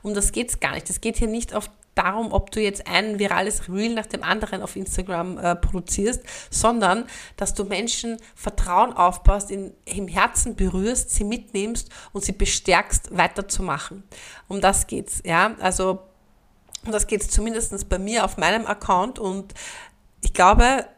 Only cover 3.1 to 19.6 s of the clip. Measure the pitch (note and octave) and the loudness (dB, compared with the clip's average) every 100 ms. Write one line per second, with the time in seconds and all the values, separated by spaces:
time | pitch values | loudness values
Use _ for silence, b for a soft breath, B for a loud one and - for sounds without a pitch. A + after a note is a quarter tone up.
3.1 | G3+ G3+ F3 G3 G3+ - F#3 A3+ A3+ G#3+ | -2 0 0 0 -4 -4 -2 -2 -2 -4
4.1 | - E3+ G#3+ - F#3+ G3 - F#3+ - F#3 | -6 -2 -2 -2 -6 -8 -8 -6 -4 -4
5.1 | E3+ F3+ F3+ F3 F3 - F3+ F3+ - G3+ | -4 -4 -2 -2 2 0 0 -4 -2 -2
6.1 | C4 B B B - A3 A#3+ F#3+ G3+ A#3 | -2 B B B 2 2 4 2 2 -2
7.1 | B B - G3 - G3 F#3+ A#3 - A#3 | B B -6 -4 -4 -4 -4 -4 -4 -6
8.1 | A3+ B - G#3 - F#3 F3+ F3 D#3+ F3+ | -8 B -10 -4 0 2 4 4 4 2
9.1 | F3+ - G3+ G3+ G3 F#3+ - - G3+ F#3 | 6 4 4 -2 -8 -10 -14 -10 -8 -4
10.1 | F3 A3+ - A#3+ A#3 F#3+ F#3 G#3 B3 - | 2 2 2 -2 0 0 2 0 -2 0
11.1 | - G#3 A#3 - G3 G#3 A#3 - B B | 0 0 -4 -4 -4 -2 -4 -8 B B
12.1 | G3+ - F#3+ - - - F3 G#3 - - | -6 -6 0 0 0 2 2 4 0 0
13.1 | F3+ F3 - G3 - F3+ D3 - G3+ - | 2 2 0 -4 -4 -2 -4 -6 -14 -18
14.1 | B B B _ G3+ F#3+ G3 - G#3 - | B B B _ 2 4 4 -2 -6 -6
15.1 | - F3+ E3+ G#3 A3 F#3 F#3 F#3+ F#3+ - | -8 0 2 2 2 -2 0 0 -2 -8
16.1 | _ _ _ _ _ _ - A3+ G#3+ - | _ _ _ _ _ _ -14 -4 0 0
17.1 | G#3 - - A3 A3+ A#3 G3 - F#3 G3 | 0 2 0 2 -4 -4 -6 -4 -4 0
18.1 | A#3 F#3 - D#3+ A3 A3 G#3 - F3+ G#3+ | 0 0 2 2 2 -2 -6 2 2 2
19.1 | - G3+ G3 G3 - | -4 -6 -6 -10 -16